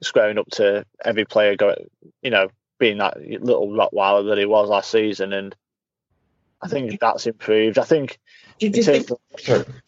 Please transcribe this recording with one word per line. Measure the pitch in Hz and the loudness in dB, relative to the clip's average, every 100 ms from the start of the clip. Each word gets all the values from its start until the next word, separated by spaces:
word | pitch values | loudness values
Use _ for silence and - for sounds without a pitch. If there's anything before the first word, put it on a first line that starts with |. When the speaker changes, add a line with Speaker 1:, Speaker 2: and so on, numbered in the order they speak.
Speaker 1:
squaring | - 127 107 107 | -2 2 2 0
up | - | -4
to | - 101 101 - - | 0 0 0 -6 -10
every | 117 110 104 | -6 -4 -2
player, | 110 107 101 | 2 2 2
go, | 101 - 50 _ - _ | 0 0 -6 _ -20 _
you | 135 | -2
know, | 107 95 _ _ - | 0 0 _ _ -2
being | 117 104 | 0 0
that | 95 - | -2 -4
little | 78 101 123 120 101 | -12 -6 0 0 0
Rottweiler | 107 98 104 98 101 101 | 0 0 2 2 2 2
that | 104 | 0
he | 101 | 2
was | 107 104 | 2 2
last | 98 - | 0 0
season, | 113 107 98 98 | 0 0 -2 -6
and | 98 98 - _ _ _ _ _ _ _ _ _ _ | -6 -8 -14 _ _ _ _ _ _ _ _ _ _
I | 180 | -8
think | 143 120 101 | -6 -6 -2
that's | 117 - 117 | -2 -2 -4
improved. | 110 - 107 110 104 | -6 0 2 2 2
I | |
think | 117 160 135 - _ _ _ - | 2 2 0 -12 _ _ _ -4
Speaker 2:
Do | 220 | -2
you | |
Speaker 1:
in | 214 | 2
terms | 202 139 - | 4 2 2
Speaker 2:
think | 120 _ - - | -8 _ -8 0
Speaker 1:
of, | 110 - - | 0 0 -12